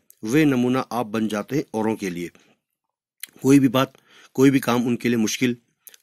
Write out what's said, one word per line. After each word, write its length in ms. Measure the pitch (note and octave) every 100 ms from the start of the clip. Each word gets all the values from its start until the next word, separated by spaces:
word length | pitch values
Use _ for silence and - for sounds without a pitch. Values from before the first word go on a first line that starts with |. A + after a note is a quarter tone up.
| _ _
वे 200 | G#2+ C#3+
नमूना 360 | D3+ B2+ B2 C3
आप 260 | - A2+ A#2
बन 220 | A2 A2
जाते 280 | G#2 G2+ C#3+
हैं 80 | -
औरों 220 | A2 A2 G#2+
के 140 | F#2+
लिए। 200 | F2 E2+ - _ _ _ _ _ _ _ _ - _
कोई 160 | C3 C#3
भी 100 | C3
बात, 240 | B2+ C3 - _ - -
कोई 160 | - C#3
भी 100 | C3+
काम 260 | A#2+ A#2+ A#2
उनके 220 | A#2 A#2+
लिए 100 | A#2+
मुश्किल, 380 | G#2+ - B2+ A#2+ _ _ - -